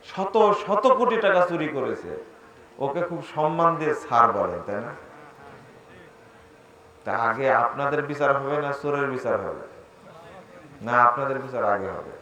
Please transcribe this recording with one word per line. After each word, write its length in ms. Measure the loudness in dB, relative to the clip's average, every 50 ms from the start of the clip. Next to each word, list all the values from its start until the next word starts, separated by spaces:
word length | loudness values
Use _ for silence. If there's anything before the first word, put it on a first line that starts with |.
| _
শত 500 | -12 -8 -6 -6 0 4 4 6 6 4 2 0
শত 200 | 0 0 2 4
কোটি 300 | 4 4 4 4 2 2
টাকা 300 | 2 2 4 4 4 4
চুরি 220 | 2 0 -2 -2 -2
করেছে, 560 | -4 -4 -4 -4 -4 -6 -8 -10 -12 -12 -12 -16 -20 -20 -20 -20 -20 -20 -20 -20 -10 -6
ওকে 240 | -6 -4 -2 -4
খুব 220 | -4 -4 -6 -8 -10 -8 -4
সম্মান 420 | -2 0 0 2 4 2 2 2
দিয়ে 180 | 2 -2 -2 -2
স্যার 380 | -4 -4 0 4 4 4 4
বলেন, 280 | 4 0 -2 -2 -4 -6 -6
তাই 80 | -6 -6
না? 180 | -6 -6 -8 -12 -14 -18 -20 -20 -20 -20 -20 -20 -20 -20 -20 -20 -20 -20 -20 -20 -20 -20 -20 -20 -20 -20 -20 -20 -20 -20 -20 -20 -20 -20 -20 -20 -20 -20 -20 -20 -20 -20 -20 -20 -14 -8
তা 120 | -6 -2
আগে 360 | 0 0 0 0 0 2 2
আপনাদের 500 | 4 4 2 0 -2 -2 -2 -2 -2 -2
বিচার 340 | -2 -4 -2 0 2 2 2
হবে 260 | 2 0 -2 -2 -2
না 100 | -2 -4
চোরের 380 | -6 -4 -4 -2 -2 -2 -2 -2
বিচার 300 | -4 -4 -2 -2 -2 -2
হবে? 260 | -2 -6 -10 -10 -14 -18 -18 -20 -20 -20 -20 -20 -20 -20 -20 -20 -20 -20 -20 -20 -20 -20 -20 -20 -20 -20 -20 -12
না, 200 | -6 0 4 6
আপনাদের 360 | 6 6 4 2 -2 -4 -4 -6
বিচার 260 | -6 -6 -4 -2 0
আগে 260 | 0 0 0 -2 -6
হবে। 200 | -8 -10 -12 -12 -16 -18